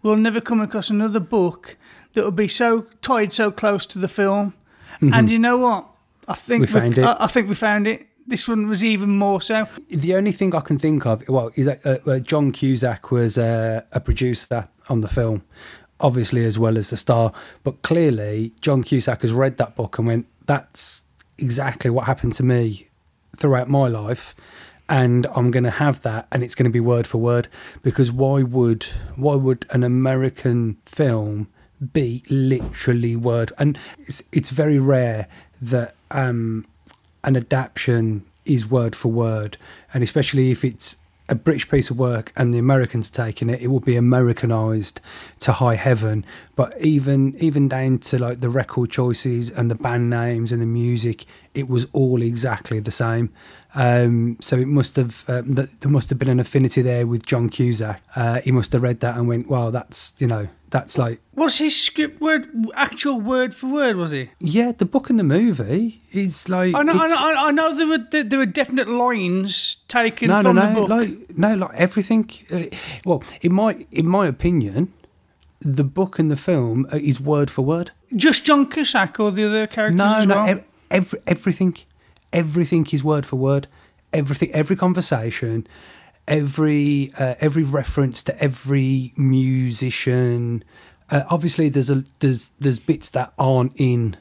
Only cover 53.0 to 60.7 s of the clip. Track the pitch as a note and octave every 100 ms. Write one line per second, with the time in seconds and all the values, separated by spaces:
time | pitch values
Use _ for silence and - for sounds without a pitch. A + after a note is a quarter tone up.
53 | A#2 A2+ A#2+ - - - _ C#3 B2 A#2+
54 | A#2+ A#2 A#2 A#2 - B2+ C3 C#3+ - -
55 | B2 - - B2 A#2+ C3 C3+ - C#3 C#3+
56 | - C3 C3+ B2 A#2+ C#3 B2+ - B2 B2
57 | A#2 A#2 - A#2+ A#2+ - B2 A2 G#2+ G2+
58 | _ - A#2 A#2+ C3+ B2+ G#2 B2+ B2+ A#2
59 | A#2+ A#2+ A#2+ A#2 A#2+ B2+ A#2 A#2+ - -
60 | - - B2+ A2+ G2+ _ _